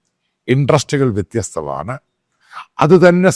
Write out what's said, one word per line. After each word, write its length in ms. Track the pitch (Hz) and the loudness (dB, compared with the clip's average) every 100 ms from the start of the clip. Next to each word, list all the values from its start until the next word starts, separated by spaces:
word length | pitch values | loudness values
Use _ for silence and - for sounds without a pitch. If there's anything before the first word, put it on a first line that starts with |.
| _ _ _ _ - | _ _ _ _ -2
ഇൻട്രസ്റ്റുകൾ 540 | 131 135 147 - 143 131 101 | -2 0 -2 -2 -2 -2 -4
വ്യത്യസ്തമാണ്. 800 | 92 113 - 82 73 69 90 131 _ _ _ _ _ - - - | -6 -8 -8 -10 -10 -10 -12 -14 _ _ _ _ _ -20 -12 -2
അത് 120 | 147 180 175 | 4 6 6
തന്നെ 240 | 180 185 | 4 0